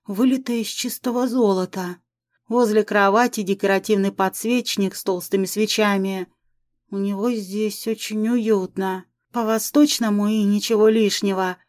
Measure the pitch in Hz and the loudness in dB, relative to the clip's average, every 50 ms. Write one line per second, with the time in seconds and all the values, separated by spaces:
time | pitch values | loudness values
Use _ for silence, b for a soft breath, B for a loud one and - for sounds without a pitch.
0 | _ - 202 185 247 254 262 262 262 - 240 233 220 - - - - 254 - - | _ -8 -2 2 2 2 2 2 -2 -2 -4 -4 -4 -6 -6 -8 -8 -8 -8 -6
1 | - 254 233 247 247 247 220 262 233 208 190 185 185 185 - 190 185 175 180 175 | -6 -4 -2 -2 -2 0 2 2 2 4 2 2 -2 -4 -6 -8 -8 -8 -8 -12
2 | _ _ _ _ _ _ _ _ _ - 220 240 247 214 214 214 208 - 202 208 | _ _ _ _ _ _ _ _ _ -2 2 2 2 4 4 2 2 2 2 2
3 | 202 196 196 226 247 247 - - 202 175 196 196 - 196 196 190 190 - 214 196 | 2 4 4 4 2 2 0 -4 -2 -2 -2 0 2 2 0 2 2 0 0 2
4 | 196 196 196 - 190 190 190 - - 220 247 247 240 - - - 196 185 - - | 2 0 0 0 -2 -2 -2 -4 -2 0 0 0 0 -2 -2 -2 -2 -2 -2 -6
5 | - - 185 180 170 - - 196 196 185 - 208 220 208 - - 214 208 202 196 | -4 -4 -4 -4 -4 -2 -2 -2 0 0 0 -2 0 0 2 2 2 2 2 0
6 | 190 190 190 190 180 - _ _ _ _ _ _ _ _ _ _ _ - - 196 | 0 -2 -4 -6 -8 -10 _ _ _ _ _ _ _ _ _ _ _ -10 -6 -4
7 | 196 202 202 196 202 247 247 220 202 180 190 208 220 214 202 - - 226 220 220 | -4 -4 -2 -2 -2 -2 -2 -2 -6 -6 -4 -4 -4 -4 -4 -6 -6 -6 -6 -6
8 | - - 214 214 214 220 240 247 220 220 220 196 185 180 - - 196 190 190 233 | -6 -8 -4 -4 -2 0 0 0 2 2 0 0 0 -4 -6 -4 -4 -4 -4 -6
9 | 277 _ _ _ _ _ - 240 226 214 220 226 - - - 285 302 294 - - | -10 _ _ _ _ _ -6 -4 0 0 0 0 -2 0 4 4 4 4 4 0
10 | 233 220 208 202 202 208 220 220 208 202 202 208 - - 233 208 214 220 220 226 | 0 0 0 0 0 0 2 2 2 2 2 0 0 0 2 4 6 6 6 4
11 | 220 202 - - - 196 190 185 190 185 180 - _ | 2 2 0 0 -2 -2 0 0 -2 -4 -4 -8 _